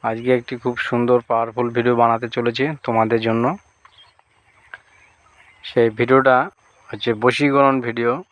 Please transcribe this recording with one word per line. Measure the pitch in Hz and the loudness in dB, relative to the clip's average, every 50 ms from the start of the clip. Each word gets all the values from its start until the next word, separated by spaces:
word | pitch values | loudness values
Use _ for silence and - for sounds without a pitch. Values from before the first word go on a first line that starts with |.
| - | -4
আজকে | 117 113 113 120 127 127 123 | -4 -6 -4 0 0 0 0
একটি | 120 - 131 120 - | 0 -6 -12 -6 -6
খুব | 127 120 120 - | -6 -4 -4 -6
সুন্দর | - - 120 120 120 123 120 117 | -4 -2 0 2 2 2 2 2
পাওয়ারফুল | _ 117 113 117 117 110 123 123 120 | _ -2 -2 -2 -2 -4 -4 -4 -2
ভিডিও | 117 120 117 123 123 | -2 -2 0 0 2
বানাতে | 117 120 117 113 113 123 117 | 4 4 2 2 0 -4 -6
চলেছি | - 127 120 120 117 117 135 151 156 143 - | -6 -4 -4 -4 -2 -2 -4 -4 -4 -8 -6
তোমাদের | - 117 113 113 110 117 113 | -2 0 0 2 2 0 0
জন্য। | 110 113 113 113 117 131 175 202 _ _ _ _ _ _ _ _ _ _ _ _ _ _ _ _ _ _ _ _ _ _ - - _ _ _ _ _ _ _ _ _ _ _ _ _ _ _ _ _ | 0 0 0 0 0 -2 -4 -6 _ _ _ _ _ _ _ _ _ _ _ _ _ _ _ _ _ _ _ _ _ _ -20 -20 _ _ _ _ _ _ _ _ _ _ _ _ _ _ _ _ _
সেই | - - 127 117 117 110 | -4 0 2 2 2 2
ভিডিওটা | - 123 120 131 135 131 135 127 127 123 - _ _ _ _ _ _ _ - | 0 0 4 4 4 6 4 4 2 2 -2 _ _ _ _ _ _ _ -16
হচ্ছে | - 104 - 123 113 107 113 | -14 -6 -4 -4 -4 2 0
বশীকরণ | 123 117 - 147 143 135 139 139 135 135 131 | 0 2 2 0 2 4 4 4 4 2 0
ভিডিও। | 120 120 117 117 117 120 123 156 185 _ | -2 -4 -6 -2 -2 -2 -2 -2 -8 _